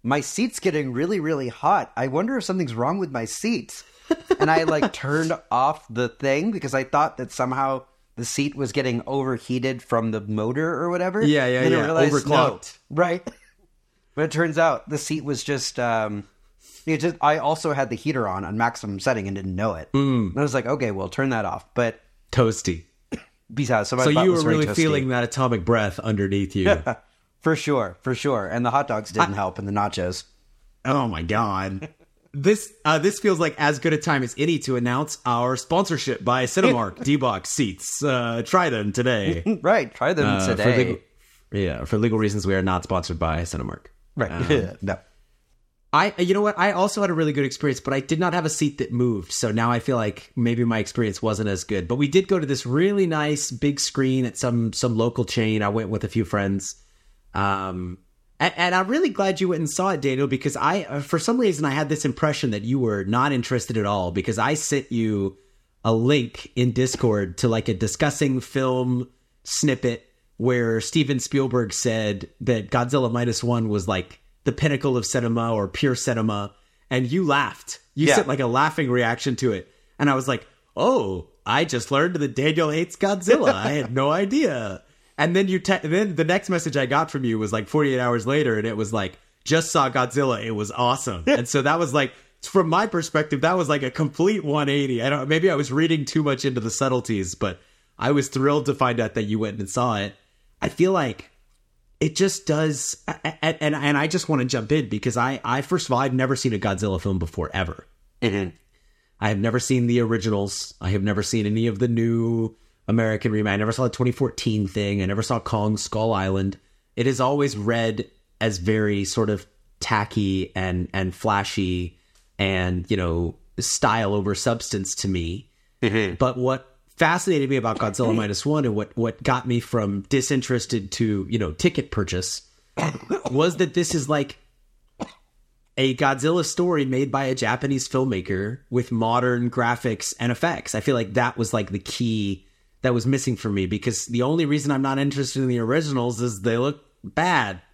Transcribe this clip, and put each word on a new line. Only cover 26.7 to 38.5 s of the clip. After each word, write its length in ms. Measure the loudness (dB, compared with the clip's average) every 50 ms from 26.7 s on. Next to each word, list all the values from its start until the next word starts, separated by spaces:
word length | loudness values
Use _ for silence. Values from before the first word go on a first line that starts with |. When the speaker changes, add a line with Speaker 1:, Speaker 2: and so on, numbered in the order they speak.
| 4 2 0 -6 -6 -6 _ _
Speaker 1:
<laughs> 300 | _ _ _ _ _ _
For 120 | 0 0 0
sure, 420 | 2 0 0 0 0 0 -2 -6 _
for 140 | _ -4 -4
sure. 320 | 0 0 0 0 0 -2 -2
And 180 | -2 -2 0
the 60 | 2
hot 160 | 2 0 0 0
dogs 240 | -4 -4 -4 -4
didn't 220 | 0 0 0 0 0
Speaker 2:
I 20 |
Speaker 1:
help, 240 | -2 -2 -2 -4 -6
and 80 | -6 -2
the 40 |
nachos. 520 | 0 0 0 0 -2 -4 -4 -4 -4 -8 -12 _ _ _ _ _ _ _ _ _ _ _ -2
Speaker 2:
Oh 220 | 0 0 0 0
my 160 | -2 -4 -4
God. 680 | -2 -2 0 0 0 0 -2 -2 -4 -4 -6 -8 -10 -14 _ _ _ _ _ _ _ _ -10
This, 380 | 0 2 2 2 2 -2 -14 -18 _ _
uh, 140 | 2 2 4
this 220 | 2 2 0 2
feels 180 | 2 2 2 4
like 160 | 2 0 0
as 220 | 2 2 2 2 2
good 140 | 0 0
a 60 | 0 2
time 260 | 0 0 0 0 0
as 100 | -4 -2
any 220 | -2 0 0 0 0 0
to 80 | -2 -2
announce 440 | 0 0 0 0 0 -2 -4 -8 -6 _
our 300 | 0 0 2 2 0 -2
sponsorship 680 | -4 -2 0 0 0 2 0 -2 -2 -2 -4 -4 -2 0
by 220 | 0 2 2 0
Cinemark 580 | 0 2 4 4 4 4 2 0 -4 -6 -4 0
Speaker 1:
<laughs> 0 |
Speaker 2:
D-Box 460 | 0 2 2 2 0 -2 -2 -6 -6
seats. 520 | -2 0 0 0 -2 -8 -10 -10 -6 -2
Uh, 400 | -2 0 0 0 0 -2 -2 -4 -2
try 240 | 2